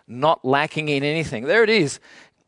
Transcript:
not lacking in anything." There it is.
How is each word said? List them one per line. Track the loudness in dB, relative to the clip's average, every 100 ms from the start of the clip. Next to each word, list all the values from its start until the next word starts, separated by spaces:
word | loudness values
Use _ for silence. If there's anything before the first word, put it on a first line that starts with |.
| _
not | -2 0 0
lacking | 2 0 0 -4 -4
in | -2
anything." | -2 -2 -4 -6
There | 0 2
it | 4
is. | 2 0 -4 -16 -20 -20 _